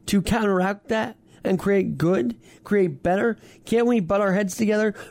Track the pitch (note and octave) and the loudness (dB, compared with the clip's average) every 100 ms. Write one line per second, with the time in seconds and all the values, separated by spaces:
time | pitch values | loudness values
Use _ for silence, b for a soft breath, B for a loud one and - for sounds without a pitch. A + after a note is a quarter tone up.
0 | - G3+ - A3 G#3 F#3 F#3+ G#3 - A3 | -2 -2 0 0 0 0 0 -4 -4 -4
1 | A3+ - _ b G3 F#3+ G3 G3 - C#3 | -4 -8 _ b -4 -2 0 0 0 0
2 | D#3+ F#3+ B3 - B B - G3+ F#3 C#3 | 0 0 -2 -6 B B -2 0 0 0
3 | E3+ F#3+ A#3 A3 B B - A3+ A#3+ A#3+ | -2 0 0 -4 B B -2 0 2 2
4 | E3 G3 G3+ F#3 G3+ - G#3+ G#3+ G#3+ G3+ | 2 0 2 0 -2 -2 0 2 0 -4
5 | B | B